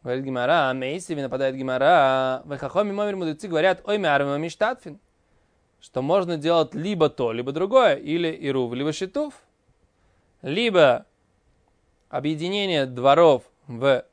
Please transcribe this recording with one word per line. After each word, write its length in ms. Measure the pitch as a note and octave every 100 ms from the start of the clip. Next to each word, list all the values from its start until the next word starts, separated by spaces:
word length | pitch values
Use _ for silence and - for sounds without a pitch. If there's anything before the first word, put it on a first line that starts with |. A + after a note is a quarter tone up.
Говорит 200 | B2 B2+
Гемара, 460 | C3+ B2+ B2 E3 C3+
а 40 |
Мейсиви 460 | C3 B2+ E3+ F3 D#3
нападает 360 | C3+ C3 C3+ C3
Гемара, 840 | C3 B2+ C#3 F3 C3+ C3 C3 C3 D3+
Вехахоми 480 | C#3 C#3 F#3 G#3
Момер, 240 | G3+ G#3 G3
мудрецы 320 | E3 D#3 G#3
говорят, 320 | D#3+ F3+ F#3
ой, 140 | - G#3
меарвим 420 | F3 C#3+ C#3+ C#3+
миштатфин, 580 | E3 - G#3+ B3 F3 D3+ _ _ _ _ _ _ _ _
что 200 | - C3
можно 360 | C#3 F#3+ F3 E3
делать 360 | D3+ E3+ D3 -
либо 340 | E3+ G3 D3+
то, 240 | - A#2+
либо 180 | A2+ B2
другое, 440 | D3 F#3+ C4 A3+ C#3
или 360 | C#3 E3 E3+
ирув, 400 | D#3+ C#3 C3+ B2
либо 220 | B2 C#3+
шитуф, 400 | D3+ F#3+ C#4+ D4+ - _ _ _ _ _ _ _ _ _ _
либо 640 | C3 E3+ A#3+ F3+ C#3+ A#2+ - _ _ _ _ _ _ _ _ _ _
объединение 760 | C#3 C#3+ D#3 F3 G3+ G3 D#3+ C3+
дворов 580 | B2 C3 D3 E3+ B2+ _ _ -
в 380 | A#2 C#3 B2 -